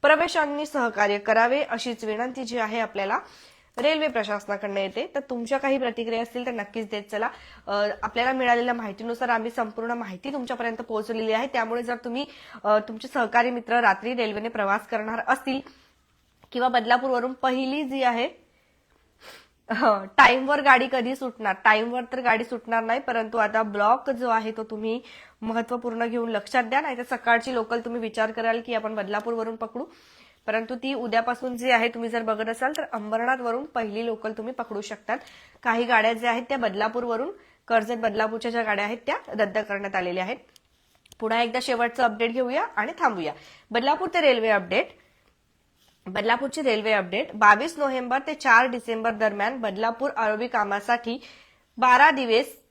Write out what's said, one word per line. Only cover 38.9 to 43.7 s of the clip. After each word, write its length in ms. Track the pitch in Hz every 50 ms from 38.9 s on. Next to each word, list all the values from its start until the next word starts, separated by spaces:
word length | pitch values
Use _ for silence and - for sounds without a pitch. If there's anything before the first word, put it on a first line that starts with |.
| 233 233 -
त्या 80 | - 320 480 - -
रद्द 300 | - 214 214 208 190 214
करण्यात 360 | 214 - 202 196 202 196 196
आलेल्या 300 | 190 180 180 180 185 185
आहेत. 120 | 190 247 190 - _ _ - _ _ _ _ _ _ _ _ _ _ - _
पुन्हा 220 | - 220 226 226 240
एकदा 160 | 233 226 254 247
शेवटचं 400 | - 254 233 240 233 240 - 254
अपडेट 300 | 233 214 208 226 233 233
घेऊया 320 | 254 254 240 254 302 427 466 -
आणि 160 | - 214 262 339 -
थांबूया. 340 | 339 269 220 185 165 147 147 - - - - - _ _